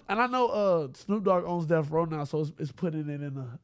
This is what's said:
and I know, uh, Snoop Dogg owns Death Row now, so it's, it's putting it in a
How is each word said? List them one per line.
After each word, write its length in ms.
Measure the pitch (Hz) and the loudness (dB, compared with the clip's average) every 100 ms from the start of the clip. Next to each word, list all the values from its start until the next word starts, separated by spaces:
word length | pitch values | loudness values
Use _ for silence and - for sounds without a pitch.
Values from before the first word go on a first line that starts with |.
| - | -4
and 140 | 214 | 0
I 60 | 247 | 2
know, 200 | 254 233 | 2 2
uh, 380 | 214 202 170 139 | 4 4 4 0
Snoop 300 | - - 214 | -8 -4 0
Dogg 200 | 190 180 | 4 2
owns 220 | 175 175 160 | 2 -2 2
Death 240 | 165 147 | 2 2
Row 160 | 156 170 | 0 0
now, 180 | 156 | -2
so 180 | 143 151 | -4 -2
it's, 100 | 151 - | -4 -4
it's 120 | 151 | -8
putting 380 | - 180 156 147 | -4 -4 -4 -6
it 100 | 143 | -6
in 160 | 143 135 | -6 -8
a 220 | 123 120 | -10 -10